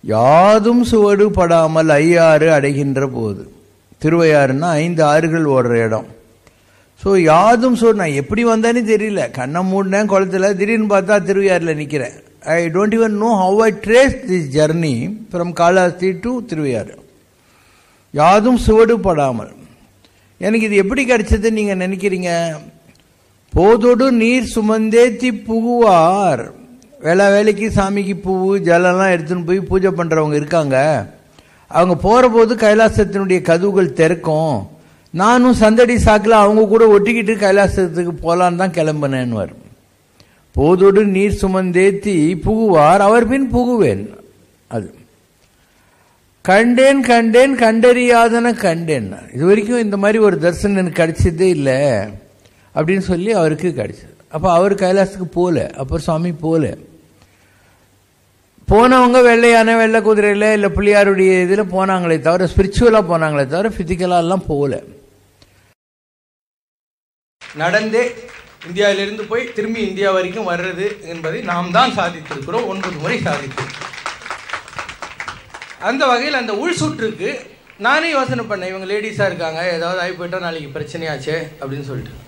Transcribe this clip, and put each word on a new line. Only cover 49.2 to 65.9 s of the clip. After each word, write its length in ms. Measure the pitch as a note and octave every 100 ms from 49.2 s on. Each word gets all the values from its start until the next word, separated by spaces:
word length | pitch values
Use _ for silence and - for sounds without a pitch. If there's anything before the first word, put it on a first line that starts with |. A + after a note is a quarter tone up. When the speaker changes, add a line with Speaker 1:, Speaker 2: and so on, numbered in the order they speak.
| -
Speaker 1:
இது 120 | B2 E3
வரைக்கும் 320 | G#3 G#3 B3
இந்த 180 | A3 G3
மாதிரி 220 | G3+ A3
ஒரு 200 | G#3+ F3
தரிசனம் 380 | E3 E3+ G#3 G3
எனக்கு 260 | F3+ D#3+
கிடைச்சதே 380 | E3 D#3+ F#3 E3
இல்லை 580 | F#3 E3+ C#3 C3 C#3+ A2 G#2 G2+ _ _ _ _ _
அப்படின்னு 240 | C#3+ D#3 F#3+
சொல்லி 340 | F#3 F3 G3
அவருக்கு 420 | G#3+ D#3+ D#3 F3+ C3+
கிடைச்சது. 380 | G#2 G2+ - _ _
அப்ப 240 | D#3 F#3
அவர் 220 | E3+ G3
கைலாசத்துக்கு 480 | G3 F#3 G3 F#3+ G3
போல, 480 | F3 F3 F3+ D3+ F#2+ -
அப்பர் 240 | C3+ D#3+
சுவாமி 320 | D#3 D#3 F3
போல. 440 | D#3 D#3 E3 B2+ - - _ _ _ _ _ _ _ _ _ _ _ _ _ _ _ _ _ -
போனவங்க 400 | G3+ B3 B3+ B3
வெள்ளை 400 | B3+ B3 A#3 A#3
யானை, 240 | A#3 A3+
வெள்ளை 260 | A3+ A3+ A3+
குதிரையில, 520 | G#3 G#3+ G#3 G3+ G#3+
இல்ல 40 | G#3+
பிள்ளையாருடைய 880 | G3+ E3 G3+ G#3 G3+ F#3+ F#3+ F#3 F3+
இதுல 180 | G3+ G3+
போனாங்களே 480 | F3+ F#3+ F#3+ F3 D#3+
தவிர, 280 | D#3+ F3+ F3+ -
ஸ்பிரிச்சுவலா 240 | G3 -
போனாங்களே 680 | A#3+ A3 F3 E3+ D#3 D3 C3+
தவிர, 220 | E3 G#3+
பிசிக்கலா 500 | - E3 F3+ F3+ F3+
எல்லாம் 280 | E3+ F#3 F3
போல. 360 | D3 C#3+ G#2+ - - _ _ _ _ _ _ _ _ _